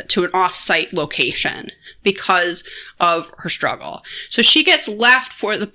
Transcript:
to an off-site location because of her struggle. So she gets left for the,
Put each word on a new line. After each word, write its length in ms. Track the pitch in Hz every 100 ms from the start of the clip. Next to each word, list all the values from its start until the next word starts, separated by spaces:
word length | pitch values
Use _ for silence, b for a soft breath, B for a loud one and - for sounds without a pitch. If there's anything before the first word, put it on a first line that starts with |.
| -
to 160 | 208 175
an 60 |
off-site 580 | 185 180 - - 170 -
location 760 | 180 147 - 127 - - - - - B B
because 580 | 202 190 - 180 175 170 - B B B
of 320 | 175 165 - -
her 100 | 180
struggle. 560 | - 139 - 76 - - B B
So 120 | -
she 220 | 233 311 311
gets 240 | 330 -
left 420 | 208 240 254 240
for 260 | - 208 214
the, 140 | 202